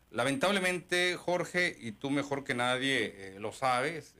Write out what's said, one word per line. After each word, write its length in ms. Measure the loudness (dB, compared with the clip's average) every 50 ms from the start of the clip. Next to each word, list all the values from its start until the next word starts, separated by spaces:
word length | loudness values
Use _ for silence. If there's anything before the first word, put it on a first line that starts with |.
| _ -8
Lamentablemente, 1080 | -2 0 0 2 2 2 2 2 2 2 2 0 0 -2 -2 0 2 2 4 2 0
Jorge, 580 | 0 0 0 0 0 0 0 0 0 0 0 -2 -4
y 140 | -10 -10
tú 180 | -10 -6 -2 0
mejor 340 | 0 0 0 0 -2 -4 -2
que 100 | -4 -2
nadie, 600 | 0 2 2 2 2 2 2 2 2 0 -2 -4
eh, 240 | -8 -14 -12 -12 -8
lo 120 | -8 -8
sabes, 600 | -4 0 0 2 2 2 0 0 -4 -6 -12 -14 -14